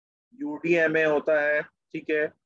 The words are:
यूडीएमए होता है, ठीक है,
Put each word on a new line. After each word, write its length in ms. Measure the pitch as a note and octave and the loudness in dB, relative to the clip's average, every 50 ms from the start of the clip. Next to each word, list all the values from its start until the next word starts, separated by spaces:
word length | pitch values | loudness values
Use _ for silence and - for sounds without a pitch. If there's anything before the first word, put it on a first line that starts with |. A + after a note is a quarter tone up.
| _ _ _ _ _ _ - | _ _ _ _ _ _ -14
यूडीएमए 680 | B2+ C#3+ D3 D3+ C#3+ - E3 F3 E3+ D#3+ D#3 D#3 D#3+ D#3+ | -12 -10 -10 -8 -6 -2 0 2 2 2 2 2 2 2
होता 360 | D#3 D3+ C#3+ C#3 D#3+ D#3 D3+ | 2 2 2 2 2 0 2
है, 220 | D3 D3 D3+ D3 D3 | 2 0 0 -2 -4
ठीक 480 | - _ _ _ _ - D#3+ D3+ - | -6 _ _ _ _ -14 -12 -6 -4
है, 160 | D#3 D3+ D3+ D#3+ - _ _ | -2 -2 -2 -4 -6 _ _